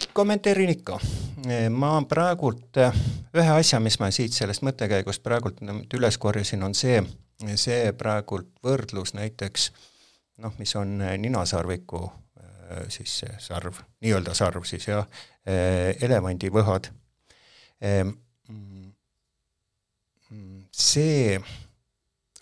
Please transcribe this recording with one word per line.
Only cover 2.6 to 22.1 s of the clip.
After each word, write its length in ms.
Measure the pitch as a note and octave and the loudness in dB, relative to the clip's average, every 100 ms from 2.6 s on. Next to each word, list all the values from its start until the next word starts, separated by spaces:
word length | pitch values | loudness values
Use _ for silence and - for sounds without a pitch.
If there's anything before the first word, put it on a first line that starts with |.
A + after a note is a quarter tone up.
| - C3+ | -2 4
eh, 140 | B2 - - - - | 4 4 0 -2 -2
ühe 160 | E3+ E3 | 4 6
asja, 300 | D#3 D#3+ B2 | 6 6 4
mis 180 | A2 - | 2 2
ma 100 | G2 | 0
siit 220 | - A#2+ | 0 -2
sellest 300 | - G2+ G2+ | -2 -2 -2
mõttekäigust 600 | C3+ C3 G#2 G2+ F#2+ - | -4 -2 0 0 0 -4
praegult 380 | - A#2 A2 - | -2 -2 -2 -8
nüüd 280 | G#2 G#2+ - | -8 -10 -6
üles 240 | B2 A#2 - | 2 2 2
korjasin, 440 | G#2 G#2+ G2+ G2+ | 0 0 -2 -2
on 120 | F#2+ | -2
see, 260 | G2+ B2+ A#2 F#2+ - _ - G#2+ | 0 4 4 2 -4 _ -12 -6
see 380 | G#2 B2 A#2+ A2 | -2 0 0 0
praegult 540 | A#2+ A2 G#2+ G2+ G2 F2+ _ | 0 -2 -2 -2 -8 -8 _
võrdlus 520 | B2+ C3+ G#2+ G2 F2+ | -2 -2 -2 -6 -6
näiteks, 560 | G2+ G#2+ - G2 - - - - _ _ _ _ - | -6 -8 -6 -6 -2 -4 -6 -20 _ _ _ _ -12
noh, 140 | A2 - | -10 -8
mis 180 | G#2 G#2 | -6 -4
on, 240 | G2 G2+ | -4 -2
eh, 160 | F#2+ F#2+ | -2 -2
ninasarviku, 840 | A2+ A#2 F2 E2+ F2 F2+ - E2+ F#2 - - _ F#2 F#2+ F2 | 0 0 0 -2 -2 -4 -8 -10 -10 -12 -20 _ -20 -20 -14
eh, 160 | F2+ - | -12 -10
siis 300 | - - - | -10 -8 -8
see 160 | - G2+ | -8 -12
sarv, 360 | - E2+ F2+ - - _ | -10 -8 -8 -12 -18 _
nii-öelda 320 | A2 F#2+ F2 | 2 2 2
sarv 300 | - F#2+ F2 | 0 0 0
siis, 220 | E2+ F2+ - | -6 -8 -4
jah, 200 | G#2 G#2 - - _ | -4 -4 -10 -20 _
eh, 500 | F#2+ F#2 F2+ F#2 F2+ - | -2 0 2 2 0 0
elevandivõhad. 880 | B2 A2+ F#2 F2+ F#2+ G#2+ G#2 F#2+ - - _ _ _ _ _ _ _ - | 2 2 0 -2 0 2 4 2 -2 -18 _ _ _ _ _ _ _ -6
Em, 340 | G#2 G2 F#2+ G#2+ _ _ - | 0 0 0 -6 _ _ -20
mm, 440 | G#2+ G2 F#2+ F#2+ G#2 _ _ _ _ _ _ _ _ _ _ _ _ - G#2+ F#2+ F#2+ G2 | -18 -16 -18 -20 -20 _ _ _ _ _ _ _ _ _ _ _ _ -20 -20 -18 -20 -8
see 680 | - - C#3+ D#3 D3 A2+ F#2+ - - - _ _ _ _ | 0 4 4 4 6 4 2 -2 -16 -18 _ _ _ _